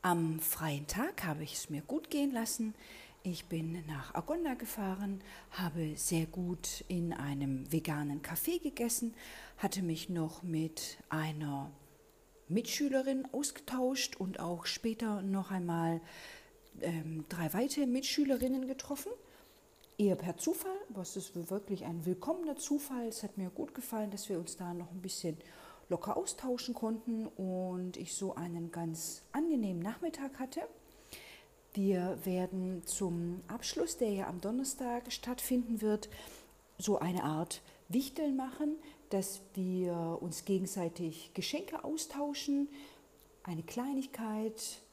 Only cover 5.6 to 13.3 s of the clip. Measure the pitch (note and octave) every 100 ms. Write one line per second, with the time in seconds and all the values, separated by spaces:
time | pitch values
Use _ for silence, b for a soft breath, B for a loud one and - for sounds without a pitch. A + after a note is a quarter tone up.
5.6 | F3+ D#3+ D#3 D3 - E3 D#3+ - F3 F3
6.6 | - - - F3+ E3+ - C#3+ C#3 C#3 C3
7.6 | C3 D#3+ D#3+ D3 D3 C#3+ - E3+ - F4
8.6 | D#4+ - A#3 - A#3 A3 B B B B
9.6 | G3 G3 F3 D#3+ - F3 D#3+ - F3+ D#3
10.6 | D#3+ - - - - D#3 D#3 D3+ D3+ C#3
11.6 | C#3 - - - - - - - - F#3
12.6 | A#3 - D4 C4 C4 C4+ C4+